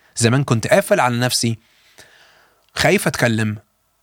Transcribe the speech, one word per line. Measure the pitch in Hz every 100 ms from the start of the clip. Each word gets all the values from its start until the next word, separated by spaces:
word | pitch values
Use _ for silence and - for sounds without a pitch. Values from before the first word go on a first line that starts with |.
| _ -
زمان | 113 127
كنت | 139 117 -
قافل | 180 - 190
على | 123 120
نفسي، | 123 - 117 113 _ _ _ - - _ _ _ _ _ _
خايف | - 139 196 -
أتكلم، | - 120 110 110 104 - _ _ _